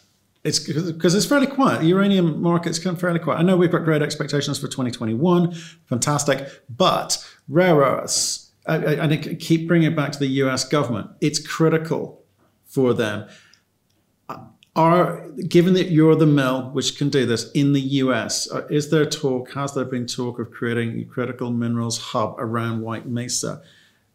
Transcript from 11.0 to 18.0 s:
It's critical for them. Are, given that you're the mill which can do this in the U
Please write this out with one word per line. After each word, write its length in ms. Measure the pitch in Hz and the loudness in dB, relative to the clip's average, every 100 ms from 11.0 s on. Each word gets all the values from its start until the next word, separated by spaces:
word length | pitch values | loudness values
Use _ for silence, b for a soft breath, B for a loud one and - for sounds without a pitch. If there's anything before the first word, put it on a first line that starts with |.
| - - | -6 -4
It's 260 | 151 147 - | -4 -4 -8
critical 800 | - 160 160 160 143 - - _ _ _ _ _ | 0 2 2 -2 -6 -6 -14 _ _ _ _ _
for 280 | 143 127 | 0 2
them. 340 | 117 110 104 104 b b b b _ _ _ _ _ - 120 - _ _ - | 2 -2 -4 -12 b b b b _ _ _ _ _ -18 -18 -18 _ _ 2
Are, 520 | 160 175 165 - - 127 165 | 4 4 2 -2 -12 -10 2
given 240 | 170 175 | 4 6
that 160 | 185 165 | 2 4
you're 260 | 156 160 151 | 4 6 6
the 120 | 156 | 6
mill 420 | 143 131 131 127 | 4 2 -2 -4
which 280 | 139 123 - | -4 -4 -2
can 120 | 143 | 0
do 160 | 139 120 | 2 2
this 260 | 113 - | 0 -2
in 200 | - 143 | 0 2
the 80 | 143 | 2
U 320 | 135 139 | 2 0